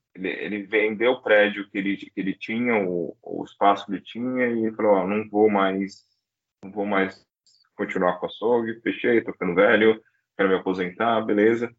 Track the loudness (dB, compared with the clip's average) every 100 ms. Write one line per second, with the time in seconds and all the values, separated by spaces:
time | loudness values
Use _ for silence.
0 | _ -10 -8 -6 -6 -8 -2 0 0 0
1 | 0 0 4 4 4 0 -8 -6 -4 -6
2 | -8 -8 -6 -6 -6 -4 0 0 0 -4
3 | -6 -10 -12 -10 -10 2 2 2 -2 -10
4 | -10 -10 -6 -2 -2 0 -4 0 2 2
5 | 2 -4 -2 2 2 4 0 -2 -6 -10
6 | _ _ _ _ _ _ -12 -6 -2 0
7 | -2 -6 _ _ _ _ _ -8 -4 0
8 | 0 0 -6 -4 0 0 -2 -6 -6 -2
9 | 2 2 0 -4 -2 2 4 6 4 2
10 | _ _ _ -2 0 0 -2 -4 -4 -2
11 | 0 0 0 4 4 2 -4